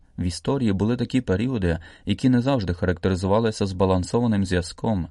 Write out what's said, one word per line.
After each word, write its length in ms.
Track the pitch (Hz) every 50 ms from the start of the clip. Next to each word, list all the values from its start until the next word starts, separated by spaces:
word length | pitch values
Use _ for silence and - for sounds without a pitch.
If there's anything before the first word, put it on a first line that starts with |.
| - _ _ -
В 60 | 90
історії 500 | 90 85 - - - 135 135 123 107 98
були 240 | 95 101 110 123 123
такі 240 | 123 - - 127
періоди, 580 | 123 - 92 95 117 131 131 110 92 85 82 82 - - - - -
які 240 | - 101 - - 131
не 120 | 127 120
завжди 320 | 120 135 143 123 95 90 87
характеризувалися 920 | - 92 92 90 - - 95 95 90 98 92 98 110 113 110 107 - 104
збалансованим 800 | 95 95 90 98 92 95 90 87 - - 120 123 117 107 98 95
зв'язком 640 | 90 92 90 85 - - - - 117 107 92 80 82